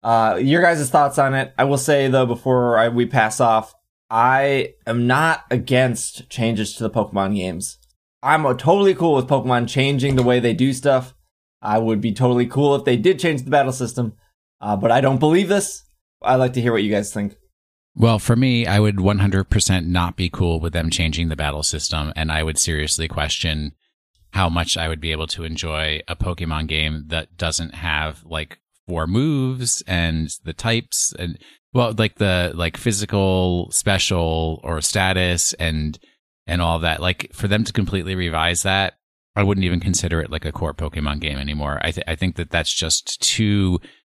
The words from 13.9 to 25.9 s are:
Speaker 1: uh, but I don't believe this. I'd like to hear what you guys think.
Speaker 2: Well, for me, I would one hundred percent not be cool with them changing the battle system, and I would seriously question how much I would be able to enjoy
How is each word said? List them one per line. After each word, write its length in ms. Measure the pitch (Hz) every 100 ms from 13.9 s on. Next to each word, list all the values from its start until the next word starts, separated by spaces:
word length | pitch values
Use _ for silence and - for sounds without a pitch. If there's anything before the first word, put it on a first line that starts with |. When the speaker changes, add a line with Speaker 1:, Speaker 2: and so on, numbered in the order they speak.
| 120 117 - _ _ _ _
Speaker 1:
uh, 160 | 104 101
but 160 | 113
I 80 | 120
don't 200 | 135 135
believe 280 | 151 175 202
this. 360 | 202 196 - _ _ _ _
I'd 140 | - 127
like 180 | 127
to 80 | 123
hear 100 | 120
what 120 | 110
you 80 | 104
guys 220 | 101 104
think. 220 | 110 101 - _ _ _ _ _ -
Speaker 2:
Well, 220 | 113 110
for 180 | - 117
me, 280 | 131 120 113
I 140 | 101
would 220 | 107 98
one 180 | 92 104
hundred 300 | 101 95 92
percent 380 | 104 - 92 85
not 280 | 87 87 -
be 140 | 90
cool 320 | - 87 82
with 100 | 82
them 180 | 82 82
changing 380 | 80 82 76 85
the 80 | 76
battle 280 | 76 71
system, 500 | 78 - - 80 76 80
and 160 | 78
I 120 | 78
would 140 | 80 76
seriously 520 | - 76 76 - -
question 640 | - 76 - 82 76 73 - _ _ _ _ _
how 160 | 98 90
much 300 | 85 82 87
I 100 | 82
would 140 | 80
be 100 | 80
able 160 | 78 80
to 160 | -
enjoy 560 | 80 80 82 78 78